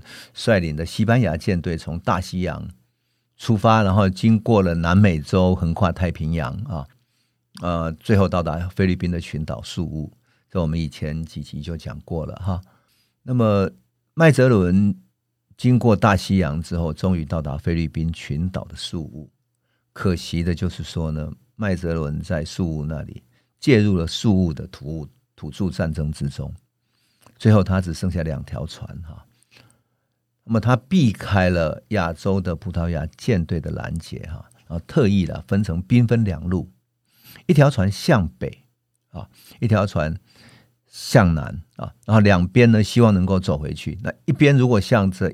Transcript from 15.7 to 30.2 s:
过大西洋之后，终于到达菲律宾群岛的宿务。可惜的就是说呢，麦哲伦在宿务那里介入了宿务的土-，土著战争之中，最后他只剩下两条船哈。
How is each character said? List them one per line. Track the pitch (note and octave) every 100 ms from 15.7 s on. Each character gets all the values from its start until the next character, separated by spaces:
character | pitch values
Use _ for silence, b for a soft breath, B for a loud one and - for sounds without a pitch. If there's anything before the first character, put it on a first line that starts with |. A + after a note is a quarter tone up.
| B2
过 | A#2 G2
大 | A#2 F#2+
西 | - G2
洋 | D#2+ D2+
之 | E2+ E2+
后， | E2
终 | D2+ F#2+ F2
于 |
到 | D2 E2
达 | D2+ C#2+
菲 | - E2+
律 | D#2+
宾 | D#2+ D#2+
群 | E2 - C#2+ F2+
岛 | - -
的 | -
宿 | - F2
务。 | D2 D2+ C#2+ _ _ _ _ _ _
可 | - G2 E2+
惜 | - E2+
的 | E2+ E2
就 | F2+
是 | -
说 | D#2+ - D#2+
呢， | D#2 D#2 - _ -
麦 | G#2+ F2+
哲 | F2
伦 | E2 D2 D#2
在 | E2 E2
宿 | D#2 - F2 D#2
务 |
那 | D2 D2+
里 | - - - _ _ _
介 | - A2+
入 | G#2 F#2
了 | D#2+
宿 | - A#2 F#2
务 | F2
的 | C#2 -
土-， | - C2+ D#2+ C#2+ _ _ _
土 | D#2
著 | - F#2+
战 | - E2+
争 | D#2 D2+
之 | D#2 C#2+
中， | - C#2 - _ _ _ b b b b _
最 | A2+
后 | G#2+
他 | F#2 F#2+
只 | F2+
剩 | D#2+ F#2
下 | E2+
两 | D#2+ C#2
条 | - - E2+
船 | - - -
哈。 | D#2+ - - b b b b b b b b _